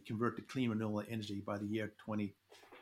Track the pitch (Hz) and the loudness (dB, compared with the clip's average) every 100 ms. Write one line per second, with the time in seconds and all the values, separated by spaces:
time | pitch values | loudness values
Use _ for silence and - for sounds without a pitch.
0 | - 110 117 - - 131 123 107 110 104 | -2 2 2 2 -4 0 2 4 2 0
1 | 104 113 104 98 98 101 104 110 107 - | 0 -4 -2 -4 -2 -2 0 0 -2 -6
2 | - 107 104 - _ - - - | -2 0 0 -4 _ -20 -20 -16